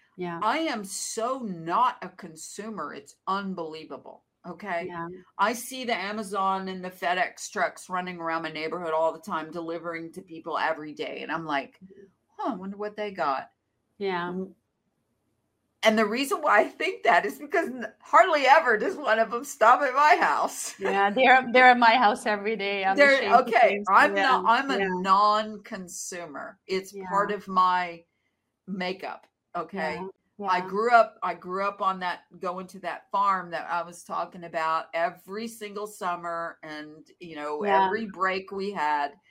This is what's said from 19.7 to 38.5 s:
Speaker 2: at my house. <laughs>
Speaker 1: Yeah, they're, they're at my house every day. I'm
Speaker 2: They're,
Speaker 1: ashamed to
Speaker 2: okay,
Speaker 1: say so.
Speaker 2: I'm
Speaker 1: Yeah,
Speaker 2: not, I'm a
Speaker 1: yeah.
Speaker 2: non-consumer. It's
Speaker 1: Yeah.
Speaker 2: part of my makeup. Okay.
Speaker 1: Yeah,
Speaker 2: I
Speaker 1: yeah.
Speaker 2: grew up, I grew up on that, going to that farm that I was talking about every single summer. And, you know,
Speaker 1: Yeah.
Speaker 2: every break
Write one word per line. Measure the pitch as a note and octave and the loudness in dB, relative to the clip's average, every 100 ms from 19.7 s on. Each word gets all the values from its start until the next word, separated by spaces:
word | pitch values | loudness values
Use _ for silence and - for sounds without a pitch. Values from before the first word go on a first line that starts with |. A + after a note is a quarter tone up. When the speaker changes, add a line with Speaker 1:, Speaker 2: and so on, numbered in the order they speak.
| B3+ | 6
Speaker 2:
at | C#4 | 4
my | C4 D4+ - | 4 6 6
house. | F3 C#3 F#3 - - - | 4 2 0 -4 -10 -6
<laughs> | |
Speaker 1:
Yeah, | G3 G3 G3+ | -2 2 2
they're, | G#3 B3+ B3+ B3 | 4 6 6 6
they're | B3 B3+ | 8 8
at | A#3+ | 8
my | A3+ A#3+ | 6 6
house | G#3+ B3 A#3+ | 4 2 -2
every | G#3 G3+ A3 | -2 -2 -4
day. | G3 G3+ | -2 0
I'm | F#3+ G3 | 0 4
Speaker 2:
They're, | C#4+ | 6
Speaker 1:
ashamed | C4+ G#3 | 6 6
to | A#3 | 4
Speaker 2:
okay, | A#3+ F#4+ G#3+ G3+ | 6 4 4 4
Speaker 1:
say | G#3 | 4
so. | |
Speaker 2:
I'm | G3+ C#4 G3 | 6 6 4
Speaker 1:
Yeah, | |
Speaker 2:
not, | G3 B3 F#3+ | 2 2 4
I'm | A#3+ C#4 | 2 2
a | A#3+ | -2
Speaker 1:
yeah. | F#3+ | 0
Speaker 2:
non-consumer. | F#3 F#3+ G3 G#3 G#3+ G#3+ G#3 - G3+ F3 - - F3+ E3 C#3 E3+ - - | -2 2 4 4 2 -2 -10 -14 -14 -12 -12 -10 -10 -12 -12 -14 -16 -4
It's | F#3+ F#3+ | -4 -4
Speaker 1:
Yeah. | G3+ F#3 | -12 -4
Speaker 2:
part | G3 G3+ | -2 0
of | G#3 F#3+ | -4 -2
my | F#3+ F#3 F3+ F3 E3+ _ _ _ _ _ _ - | 2 4 2 -2 -8 _ _ _ _ _ _ -12
makeup. | F#3+ F3+ F#3 B2+ - _ _ _ E3+ | -6 -6 -6 -10 -12 _ _ _ -10
Okay. | E3 F#3+ D#3+ D#3 F#3+ - _ - | -8 -6 -6 -6 -10 -14 _ -10
Speaker 1:
Yeah, | G3 | -2
Speaker 2:
I | G3+ | -2
Speaker 1:
yeah. | F#3 | -2
Speaker 2:
grew | G3 A#3 | -2 4
up, | A#3 G#3+ - | 6 4 -2
I | F3+ | -8
grew | F3 F3+ F#3+ | -6 -8 -4
up | G3+ G3+ | -4 -2
on | F#3+ F#3 | -2 -2
that, | F3+ E3+ _ F3 | -6 -6 _ -10
going | F#3 F3+ F#3 | -8 -8 -12
to | F#3+ | -12
that | F3 C#3+ _ | -10 -10 _
farm | G3 G3+ F#3+ F3 | 0 2 0 -2
that | D#3+ - | -8 -4
I | E3+ | -4
was | E3+ E3+ | -6 -12
talking | - E3 E3+ F#3 | -8 -6 -6 -10
about | E3+ E3 D#3+ D#3+ - | -8 -4 0 -2 -2
every | E3 D#3 - - G3+ A3+ | -2 -2 -4 -12 -10 -10
single | A3+ G#3 G3+ G#3 | -10 -12 -10 -10
summer. | - F#3 F3 E3+ E3+ E3+ - | -6 -6 -6 -6 -6 -8 -12
And, | D#3 D3+ D3+ D#3 - _ | -14 -12 -14 -18 -20 _
you | F3 D3+ | -14 -10
know, | D3 D3+ | -8 -4
Speaker 1:
Yeah. | G#3 F#3+ F#3+ | 2 4 2
Speaker 2:
every | G#3+ G#3+ | 0 -6
break | F3 F#3+ F#3+ F#3+ | -4 -2 -2 -6